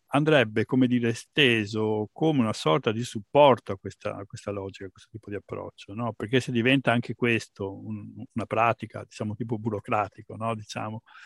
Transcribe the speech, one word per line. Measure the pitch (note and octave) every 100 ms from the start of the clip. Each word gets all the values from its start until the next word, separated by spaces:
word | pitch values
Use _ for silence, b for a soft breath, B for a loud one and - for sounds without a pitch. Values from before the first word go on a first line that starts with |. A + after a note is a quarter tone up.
| _
andrebbe, | C#3 D3+ D3 A2 A2
come | G#2+ C3 B2+
dire, | B2 A#2
esteso | A#2 - - C3 A2+ G2+ G#2+ G#2+ G#2+ G#2
come | - D#3+ C#3+
una | A2
sorta | - D#3 D#3 A#2+
di | A2
supporto | A#2+ A2 - C#3+ D3 A#2 -
a | F#2+
questa, | G2 - G#2 G2+
a |
questa | G2+ A2+ G#2
logica, | G2+ G2 - G2
a |
questo | - -
tipo | A2+ -
di | G2
approccio, | - G2 F#2+ - -
no? | G#2+ A#2
Perché | A2 G#2+ B2+
se | -
diventa | A#2+ A#2+ C3+ B2
anche | A#2+ -
questo | A#2 A#2+ A2+ - - G2
un, | G2+ G#2+ G#2 G#2+ G#2+ -
una | A2 F#2+
pratica, | A2 A#2 - G#2+ G#2
diciamo, | G#2 - G#2+
tipo | A2 A2+ A2
burocratico, | A2 G#2 - A2 G2 - G#2+ G#2+
no? | A2+
Diciamo, | A2 G#2+ A#2 G#2+ A2 B B